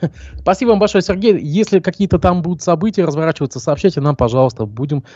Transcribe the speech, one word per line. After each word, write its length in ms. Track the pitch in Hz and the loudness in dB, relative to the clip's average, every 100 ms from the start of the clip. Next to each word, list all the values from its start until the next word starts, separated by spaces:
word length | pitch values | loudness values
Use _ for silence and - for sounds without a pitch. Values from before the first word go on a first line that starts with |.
<laughs> 380 | 170 - - - | -6 -6 -16 -4
Спасибо 320 | - 185 233 | 0 0 2
вам 80 | 202 | 2
большое, 240 | 208 196 | 4 2
Сергей. 340 | - 185 226 180 | 0 0 2 2
Если 420 | 147 180 208 190 | 0 0 2 2
какие-то 380 | 185 - 196 175 | 0 -2 0 2
там 240 | 185 180 | 2 0
будут 220 | 170 175 | -2 -4
события 420 | - 165 214 202 165 | -2 0 0 0 0
разворачиваться, 540 | 143 160 - 139 131 | 0 -2 -2 -4 -4
сообщайте 420 | - 143 190 147 | -4 0 0 0
нам, 140 | 143 139 | 0 2
пожалуйста. 500 | 120 127 131 117 107 | 0 2 2 0 -8
Будем 380 | 110 139 147 - | -6 -4 -4 -6